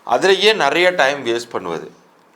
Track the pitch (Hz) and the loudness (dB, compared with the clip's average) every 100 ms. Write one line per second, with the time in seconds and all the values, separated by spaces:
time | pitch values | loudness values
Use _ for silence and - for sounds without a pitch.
0 | - 123 180 190 202 214 139 151 180 180 | -4 0 2 4 4 2 0 2 0 2
1 | 135 143 120 117 117 113 90 82 76 - | 0 0 -4 -4 -6 -10 -6 -8 -10 -20
2 | _ _ _ | _ _ _